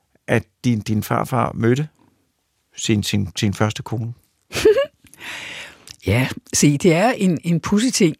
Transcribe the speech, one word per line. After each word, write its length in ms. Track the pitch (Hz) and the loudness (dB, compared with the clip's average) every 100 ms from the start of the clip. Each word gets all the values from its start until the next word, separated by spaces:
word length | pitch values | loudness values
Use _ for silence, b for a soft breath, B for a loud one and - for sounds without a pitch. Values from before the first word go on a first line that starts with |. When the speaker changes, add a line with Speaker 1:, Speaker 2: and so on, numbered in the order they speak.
| _ _ - | _ _ -2
Speaker 1:
at 180 | 120 - _ | -2 -2 _
din, 160 | 127 113 | -2 -2
din 220 | 101 107 | 0 -4
farfar 500 | 101 117 - 127 117 | -2 -2 -2 -2 -2
mødte 340 | - 113 127 151 - _ _ _ _ _ _ _ - | 0 2 2 -2 -10 _ _ _ _ _ _ _ -10
sin, 260 | - 107 | -2 0
sin, 260 | 98 104 95 - | 0 -2 -4 -2
sin 180 | 107 | -4
første 280 | 98 107 - | 0 -2 -2
kone? 300 | - 117 113 120 _ _ _ | -8 -6 -8 -10 _ _ _
Speaker 2:
<laughs> 120 | - 440 427 587 _ _ B B B B B B B B - - | 2 4 4 0 _ _ B B B B B B B B -10 -2
Ja, 220 | 110 127 - - | 0 0 -4 -6
se, 260 | - 147 143 | 2 4 4
det 140 | 190 | 4
er 160 | 160 220 | 4 2
en, 280 | 247 190 156 | 2 0 0
en 160 | 165 165 | 0 -2
pudsig 340 | - 202 254 | 0 0 0
ting, 220 | - 170 - | 2 2 0